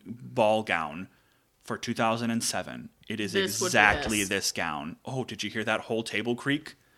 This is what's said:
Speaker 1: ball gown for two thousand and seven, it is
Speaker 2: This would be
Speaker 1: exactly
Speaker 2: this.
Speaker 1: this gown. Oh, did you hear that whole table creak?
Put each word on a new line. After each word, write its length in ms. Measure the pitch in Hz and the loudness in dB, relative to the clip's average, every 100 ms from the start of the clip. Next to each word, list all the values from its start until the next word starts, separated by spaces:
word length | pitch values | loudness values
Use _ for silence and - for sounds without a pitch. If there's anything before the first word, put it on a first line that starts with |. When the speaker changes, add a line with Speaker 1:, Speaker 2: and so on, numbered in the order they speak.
| - | -10
Speaker 1:
ball 560 | 120 127 123 107 110 | -14 -6 2 4 4
gown 460 | 104 87 78 80 101 _ _ _ _ _ | 2 0 0 -6 -12 _ _ _ _ _
for 140 | - 110 | -8 -6
two 160 | - | -4
thousand 360 | 120 113 113 117 | 0 2 2 0
and 120 | 113 | -2
seven, 460 | - 98 85 62 - _ - | -2 -4 -6 -10 -14 _ -10
it 120 | 110 | -6
is 140 | 101 | -2
Speaker 2:
This 260 | 95 98 104 | 0 0 0
would 40 | - | 2
be 40 | |
Speaker 1:
exactly 500 | 113 104 104 - 107 | 6 8 6 2 0
Speaker 2:
this. 100 | 95 | 2
Speaker 1:
this 220 | 98 - | 0 0
gown. 460 | - 85 76 76 - - | -2 -4 -4 -8 -10 -8
Oh, 180 | 131 | -6
did 180 | 117 104 | -6 -6
you 60 | 104 | -6
hear 140 | 110 | -4
that 180 | 107 110 | 0 0
whole 220 | - 113 | 0 -4
table 320 | 113 101 117 120 | -2 -2 -2 -2
creak? 400 | 143 151 156 - _ | 0 -2 -4 -20 _